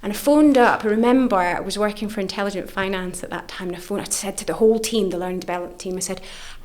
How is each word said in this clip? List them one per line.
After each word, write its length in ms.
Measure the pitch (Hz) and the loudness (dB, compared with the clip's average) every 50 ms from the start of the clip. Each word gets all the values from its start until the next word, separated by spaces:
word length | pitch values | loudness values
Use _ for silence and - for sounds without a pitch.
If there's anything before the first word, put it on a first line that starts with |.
And 100 | - 202 | -4 -6
I 40 | 202 | -6
phoned 420 | - - 285 294 302 302 294 277 254 | 0 2 4 6 8 8 8 8 8
up. 260 | 240 214 151 - - | 6 6 4 2 2
I 40 | 214 | 0
remember 480 | 214 220 226 240 247 269 254 247 208 | 2 4 4 4 6 4 4 4 2
I 240 | 185 180 175 175 - | 2 2 0 0 -2
was 180 | - 196 190 202 | -4 -4 -2 0
working 300 | 208 208 208 - 226 202 | -2 -2 -2 -4 -6 -6
for 120 | 208 214 | -4 -4
Intelligent 500 | 196 190 - - 202 202 196 185 - - | -4 -4 -4 -4 -4 -2 -4 -6 -8 -6
Finance 520 | - 196 190 190 196 185 185 180 180 - | -4 -4 -2 -2 -2 -4 -4 -6 -8 -8
at 80 | - - | -10 -8
that 160 | - 175 - | -8 -10 -10
time, 220 | - - - 190 180 | -10 -12 -10 -8 -8
and 80 | 175 | -8
I 40 | 175 | -8
phoned, 200 | 180 - 202 202 | -8 -6 -6 -6
I 40 | - | -4
said 320 | - - - - 226 240 - | -4 -6 -4 -4 -6 -8 -6
to 60 | - | -6
the 100 | - - | -6 0
whole 260 | - 226 220 226 226 | 4 4 4 4 4
team, 300 | 220 - 226 220 196 185 | 0 0 0 0 0 0
the 80 | 185 175 | -2 -2
learning 220 | 185 180 185 185 | -4 -4 -4 -6
development 380 | 175 - 175 180 180 180 - - | -4 -4 -4 -4 -6 -8 -12 -10
team, 180 | - 190 185 | -8 -6 -6
I 40 | 185 | -4
said, 200 | 185 - 190 185 - - - - - - - - | -4 -6 -6 -8 -10 -14 -16 -14 -14 -14 -14 -16